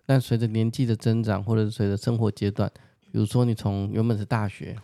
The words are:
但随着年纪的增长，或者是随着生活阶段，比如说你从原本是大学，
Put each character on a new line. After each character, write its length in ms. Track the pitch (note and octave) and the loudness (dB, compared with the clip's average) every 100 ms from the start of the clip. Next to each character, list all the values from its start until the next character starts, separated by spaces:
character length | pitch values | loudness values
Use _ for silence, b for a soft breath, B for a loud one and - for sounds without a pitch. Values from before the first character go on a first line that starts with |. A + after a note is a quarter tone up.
| - | 2
但 140 | C3+ | 2
随 180 | - A2+ | 2 0
着 80 | A2+ | 0
年 220 | A2 A2+ | 0 0
纪 160 | A#2 A#2+ | 0 0
的 100 | A2 | 2
增 280 | A2+ A2+ | 2 2
长， 200 | A2+ F#2+ | 2 -2
或 120 | G2 A2 | 0 0
者 100 | G#2+ | 0
是 60 | |
随 160 | - G2+ | 0 0
着 80 | G2+ | 0
生 220 | - A2+ | 0 0
活 120 | A2 | 0
阶 220 | - G2+ | 0 -2
段， 180 | G2+ G#2 - b b _ | 0 -4 -4 b b _
比 80 | - | -2
如 60 | G#2 | 0
说 200 | B2 A#2+ | 2 2
你 80 | A2 | 2
从 340 | G#2 G2 G2 | -2 -2 -2
原 140 | G#2 A2+ | 0 0
本 100 | G#2+ | 0
是 80 | G#2+ | -2
大 220 | A#2 G#2 | -2 -4
学， 280 | - - A2 | -8 -12 -12